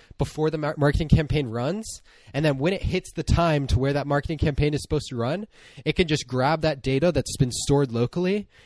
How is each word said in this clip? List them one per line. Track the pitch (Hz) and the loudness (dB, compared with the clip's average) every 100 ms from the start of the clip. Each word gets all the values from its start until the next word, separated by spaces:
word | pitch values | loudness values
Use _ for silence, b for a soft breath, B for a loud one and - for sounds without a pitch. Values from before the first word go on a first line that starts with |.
| b b | b b
before | 139 - 156 | -6 -2 -2
the | 156 | 0
mar-, | 147 156 | -4 0
marketing | 143 143 156 | 2 2 4
campaign | - 151 147 135 | 4 4 0 -2
runs. | 113 127 196 220 - - b b | -2 -4 -4 -8 -14 -20 b b
And | 139 | -2
then | 151 135 | 0 2
when | 147 | 0
it | 196 | -2
hits | - 185 - | -2 -4 -4
the | - | -4
time | 156 - 170 151 135 | 0 2 4 2 2
to | - | 2
where | 135 | 2
that | 143 139 | 0 0
marketing | 143 - 160 | 0 -2 -2
campaign | 165 139 147 | -2 0 0
is | 147 | 0
supposed | - 151 - | -2 -4 -4
to | 120 | -4
run, | 117 170 214 B B B 147 | -2 -4 -6 B B B -4
it | |
can | - 175 | 0 0
just | 151 - | 0 -2
grab | 127 127 165 | 0 0 2
that | 160 143 | 0 -2
data | 131 135 170 | -2 2 2
that's | 156 123 - | 2 -2 0
been | 127 | -2
stored | 117 - 143 143 | -2 0 2 2
locally | 117 120 - 180 202 202 b | 0 -2 0 -2 -2 -6 b